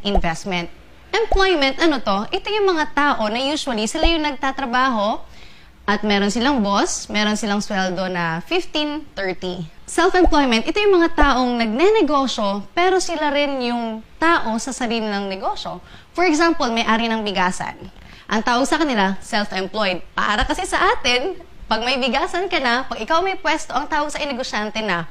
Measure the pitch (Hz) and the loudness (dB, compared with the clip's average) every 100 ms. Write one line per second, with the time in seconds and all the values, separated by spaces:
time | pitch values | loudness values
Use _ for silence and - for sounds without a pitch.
0 | 202 190 180 160 202 175 175 - - - | 0 2 2 -2 -4 -4 -6 -12 -20 -20
1 | - 403 440 381 381 330 269 269 320 269 | -4 -2 2 4 4 4 2 2 2 2
2 | 214 196 220 392 427 427 392 320 294 - | 0 -2 -2 -6 -2 0 2 2 0 0
3 | 285 220 214 233 269 302 - 220 220 311 | 2 2 0 -2 -2 -2 -2 -2 -2 2
4 | 320 330 294 262 269 262 262 247 269 226 | 2 2 -2 -2 -4 -4 -2 0 2 0
5 | 202 262 - - - - - - - 208 | -2 -2 -8 -16 -20 -20 -20 -8 -2 0
6 | 214 202 202 233 254 277 202 202 330 - | 2 2 2 2 2 2 2 2 0 -2
7 | - 208 214 208 208 202 - 196 190 180 | -4 -2 0 0 0 -2 -2 -2 -2 -2
8 | 185 180 170 165 - 339 - 302 302 294 | -4 -2 -2 -4 -2 -4 -2 -4 -4 -6
9 | 302 - 190 349 180 185 160 - - - | -10 -6 -6 -6 -6 -8 -10 -14 -6 0
10 | 349 370 330 302 262 226 294 415 415 370 | 2 4 6 6 4 2 2 2 4 4
11 | 330 311 285 247 247 240 233 226 370 440 | 4 4 4 4 2 0 0 2 4 4
12 | 294 285 254 - 202 202 196 - 359 370 | 4 2 0 0 -2 -2 -4 0 2 2
13 | 359 311 302 277 285 269 240 240 226 220 | 0 -2 0 0 0 0 -2 -2 -4 -6
14 | - - 320 339 226 220 269 - 233 233 | -12 -2 2 2 0 -2 -4 -4 -4 -2
15 | 220 202 196 190 262 - 175 175 - - | -2 -4 -4 -4 -4 -6 -8 -10 -14 -20
16 | - - 359 302 339 330 254 226 220 220 | -8 0 2 4 4 2 0 0 2 2
17 | 226 226 208 185 180 185 - - - - | 0 -2 -2 0 0 -2 -8 -10 -16 -18
18 | - - - 208 247 240 269 311 311 220 | -20 -20 -4 -2 2 2 2 2 2 2
19 | 190 196 - 214 208 190 190 208 196 175 | 0 0 -4 -4 -2 -4 -4 -2 -2 -2
20 | - - 202 214 - 302 370 320 370 494 | -6 -2 0 0 0 -2 -2 2 2 2
21 | 240 247 339 349 - - - 220 240 269 | 2 0 0 -6 -12 -16 -4 -2 0 0
22 | 254 269 359 349 381 349 254 240 262 - | 0 0 0 -2 -2 0 2 0 -2 -6
23 | 220 330 381 359 311 311 - 247 294 302 | 0 2 2 0 -2 -2 -2 -4 -2 -2
24 | 294 - 285 247 254 220 214 220 214 175 | -2 -4 -4 -4 -4 -4 -4 -4 -2 -2
25 | 165 | -4